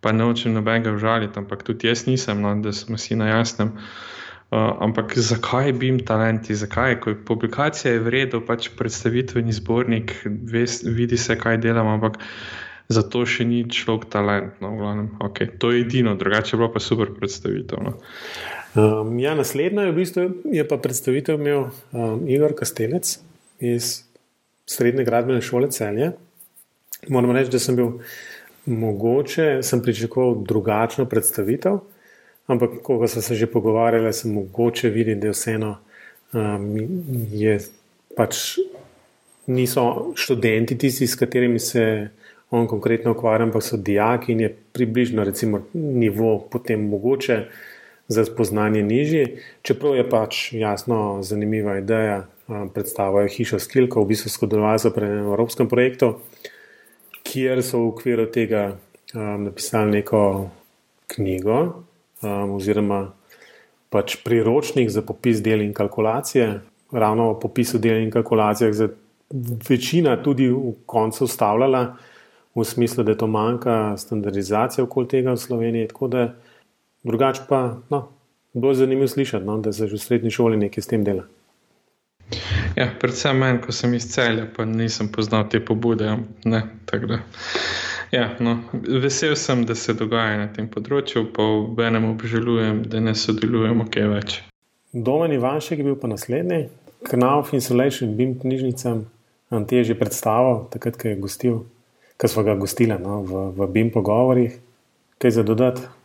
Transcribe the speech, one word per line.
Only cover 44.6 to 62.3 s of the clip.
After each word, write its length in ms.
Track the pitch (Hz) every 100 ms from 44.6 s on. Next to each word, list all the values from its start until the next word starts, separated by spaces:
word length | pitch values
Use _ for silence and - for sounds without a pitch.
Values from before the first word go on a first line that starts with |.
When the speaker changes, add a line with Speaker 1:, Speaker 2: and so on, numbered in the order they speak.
| _
Speaker 2:
približno 520 | - 120 113 120 110
recimo 360 | 101 101 113 104 101
nivo 680 | 170 151 127 113 101 113 107 -
potem 380 | 120 - 110 104
mogoče 560 | 104 110 135 - 113 101 - - - - _ _
za 160 | 110
spoznanje 580 | 110 - 107 104 104 107
nižji, 440 | 104 117 147 160 127 - - -
čeprav 340 | - 131 151 135
je 140 | 120
pač 420 | 117 107 - -
jasno 680 | 117 110 101 - 113 104 98
zanimiva 560 | 95 104 107 110 104 98
ideja, 480 | 98 113 107 101 92 _ -
ehm, 200 | 107 98
predstava 480 | 98 101 - 98 98
je 60 | 101
Hiša 300 | - 117 104
Skilko, 460 | - - 123 117
v 20 | 101
bistvu 240 | 107 113
sodelovali 480 | - 107 107 104 110
so 120 | 117
pri 160 | 110 104
enem 200 | 104 104
evropskem 420 | 101 117 - 117
projektu, 460 | 120 127 127 123 - - - - - - - _ _ _ -
kjer 400 | - 135 127 127
so 160 | 123 123
v 100 | 117
okviru 380 | 113 - 117 110
tega, 460 | 120 110 107 101 95 _ _ _
ehm, 300 | 117 104 104
napisali 460 | 101 - - 113 107
neko 600 | 104 104 107 101 95 95 - _ _ _ _ _
knjigo, 520 | - 98 92 98 117 170 - - _ _ -
ehm, 280 | 107